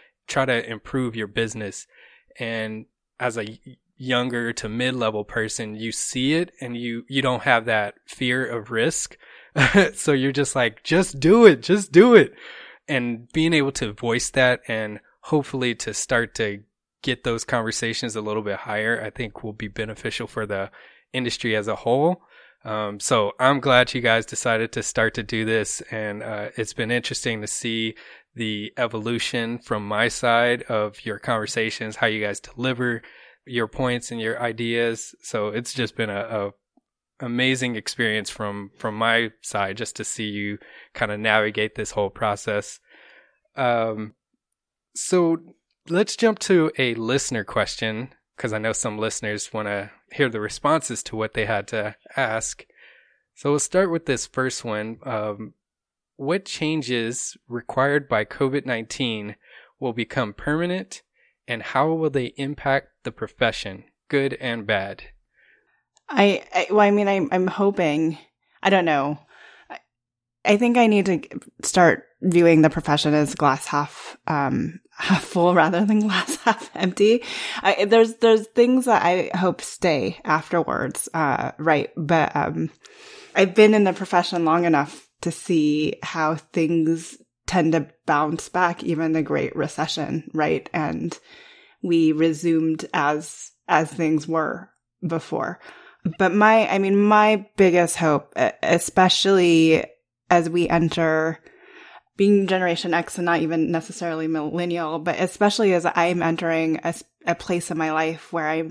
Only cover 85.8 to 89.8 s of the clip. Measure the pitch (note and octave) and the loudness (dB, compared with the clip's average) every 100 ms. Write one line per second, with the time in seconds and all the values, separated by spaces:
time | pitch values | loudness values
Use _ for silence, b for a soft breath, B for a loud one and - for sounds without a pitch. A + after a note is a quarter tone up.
85.8 | D#3 - - E3 D#3 D#3+ - - D#3+ E3 | -2 -4 -8 -2 -2 -2 -4 -2 2 2
86.8 | D#3+ E3 - - _ _ - F#3 D#3+ D#3+ | 2 0 -6 -20 _ _ -2 2 2 2
87.8 | D3 _ - D3 D3+ E3 - F3+ F3 E3+ | -2 _ -2 0 0 -4 -4 0 0 -2
88.8 | - D#3 D#3+ D#3+ C#3+ D3 D3 - D3 - | -4 -2 0 0 0 -2 -2 -4 -6 -4